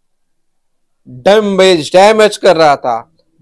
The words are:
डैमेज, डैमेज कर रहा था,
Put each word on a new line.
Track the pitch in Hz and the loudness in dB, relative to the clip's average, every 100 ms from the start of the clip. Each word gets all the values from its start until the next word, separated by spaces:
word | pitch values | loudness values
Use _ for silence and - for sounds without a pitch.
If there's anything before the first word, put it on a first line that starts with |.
| _ _ _ _ _ _ _ _ _ _ - | _ _ _ _ _ _ _ _ _ _ -20
डैमेज, | 127 190 214 202 185 190 170 139 | -8 -2 -2 -2 0 0 0 0
डैमेज | 175 202 220 214 - | 2 2 2 0 0
कर | 202 165 | 0 2
रहा | 156 139 | 0 0
था, | 127 113 - _ _ _ | -4 -8 -10 _ _ _